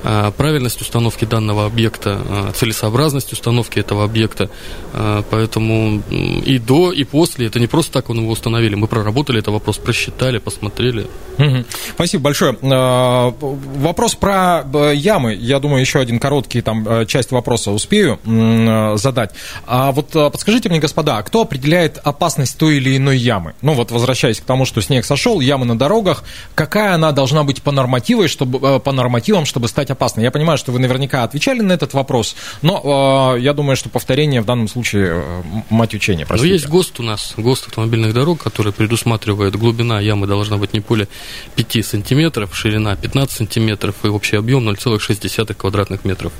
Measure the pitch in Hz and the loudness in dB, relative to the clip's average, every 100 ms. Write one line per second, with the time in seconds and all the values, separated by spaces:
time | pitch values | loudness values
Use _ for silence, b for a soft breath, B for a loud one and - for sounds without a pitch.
0 | - 107 104 - 143 151 123 - - 117 | 0 0 0 0 0 0 -2 -4 -4 0
1 | 117 - 107 113 107 104 107 117 113 - | 0 -2 -2 0 0 0 0 0 0 0
2 | 104 98 95 101 98 - 117 107 110 117 | -4 -4 -4 -4 -4 -2 -2 0 0 2
3 | 156 139 - - 120 120 113 117 - 104 | 0 0 -6 -6 0 0 0 -4 -2 0
4 | 104 113 110 - 92 B B B B 113 | 0 0 -2 -2 -6 B B B B -4
5 | 107 104 104 110 110 113 110 110 110 104 | -2 -2 0 -2 0 0 0 2 0 -2
6 | - 90 - - - 131 113 139 180 143 | -2 -2 -2 -2 0 0 2 4 4 0
7 | 135 143 180 - 117 117 117 151 156 135 | -2 0 0 0 -2 0 2 0 0 -4
8 | - 117 113 113 120 113 113 101 107 113 | -2 -4 -2 -2 -2 0 0 0 0 0
9 | 107 117 147 117 104 104 - - - 117 | 0 0 0 0 0 -2 -2 -2 -2 -2
10 | - - 131 117 - - 104 - 120 117 | -4 -2 -2 -2 -6 -8 -8 -2 -2 -2
11 | - - - - 147 127 120 B B - | -8 -12 -8 0 2 2 -4 B B -2
12 | 170 175 139 143 165 117 131 131 127 123 | -2 0 0 2 0 2 2 2 4 4
13 | 127 123 123 123 143 139 135 139 151 175 | 4 4 2 -2 -8 -8 -8 -2 0 2
14 | 233 - 196 196 180 170 139 147 147 143 | -2 0 0 2 2 2 0 2 2 2
15 | 165 208 120 98 117 135 147 135 131 147 | 2 2 0 -2 0 0 2 2 2 0
16 | 120 117 139 143 - 120 113 110 107 113 | 0 0 0 0 0 -2 -2 -2 0 0
17 | 110 143 117 127 127 120 - 104 - 208 | 2 0 0 -2 0 -2 0 -2 2 2
18 | 180 107 107 113 113 113 113 110 107 107 | 2 0 0 2 4 4 4 2 2 0
19 | 135 127 107 B B B - 127 135 135 | 0 0 -4 B B B -2 0 2 0
20 | 147 165 147 - - 233 220 165 147 - | 0 2 2 0 0 2 2 0 0 0
21 | 151 110 - 226 220 135 139 175 156 - | 0 -2 0 0 0 0 2 2 2 -2
22 | 151 - 170 - 131 - 156 143 131 135 | -6 0 -2 0 -2 2 2 4 2 2
23 | 139 135 120 104 82 - 143 143 117 117 | 2 2 2 0 -4 -2 0 2 0 0
24 | 123 127 135 110 - 127 - - 101 131 | 0 2 0 0 0 0 2 -2 0 0
25 | - 139 247 208 131 139 120 113 139 220 | 2 0 2 2 2 2 0 2 2 2
26 | 185 151 B B B - 151 202 208 170 | 2 -2 B B B -4 0 0 2 2
27 | 160 139 135 151 139 135 - 139 123 123 | 2 2 2 2 2 0 0 0 2 0
28 | - 240 160 - 151 127 135 135 143 135 | 2 2 2 0 -2 2 2 2 2 0
29 | 123 120 - 202 143 135 117 - 139 135 | 2 0 2 2 2 -2 -2 -2 -2 -2
30 | 123 - 117 147 156 143 - 123 127 127 | -2 0 0 2 0 0 0 0 0 0
31 | 135 139 117 151 277 254 202 180 143 139 | 0 -2 -2 0 0 0 2 2 0 -2
32 | 131 127 104 B B B 156 190 143 139 | 0 0 -2 B B B 0 2 0 2
33 | 135 135 131 123 127 147 143 131 110 123 | 4 4 4 4 2 2 0 0 -2 -6
34 | - 131 151 127 107 123 107 127 113 104 | 0 2 2 2 2 0 0 -2 -2 2
35 | 95 85 73 87 82 107 - 110 113 104 | 2 0 -4 -8 -6 -8 0 2 2 0
36 | - 87 73 92 156 190 143 170 - - | 0 0 0 2 4 2 2 0 0 -4
37 | 117 107 - - 113 131 - - 113 113 | -6 -6 -8 -2 0 0 -4 -4 0 2
38 | 110 117 147 165 - - 104 101 107 113 | 2 2 0 0 -4 -2 -2 0 0 0
39 | - 110 - 101 98 104 117 117 120 107 | 0 0 0 0 0 2 0 2 0 0
40 | 107 104 98 101 104 104 101 110 - 113 | 0 0 0 0 0 -2 -2 -4 0 0
41 | 98 B B B B - 113 117 - 104 | 0 B B B B -4 -2 -2 -2 -6
42 | - 131 160 - 101 - 110 107 107 98 | 0 2 2 0 -6 -2 -2 0 0 -2
43 | - 135 139 - 107 113 110 104 98 - | -2 -2 -2 -2 -2 0 0 0 -4 -2
44 | 107 104 - 104 113 135 110 101 127 107 | -2 -2 0 0 2 0 0 -2 -2 -2
45 | - 101 95 - 110 107 95 104 98 95 | 0 -4 -2 -4 -4 -2 -2 0 -2 -2
46 | 98 90 92 | -4 -4 -6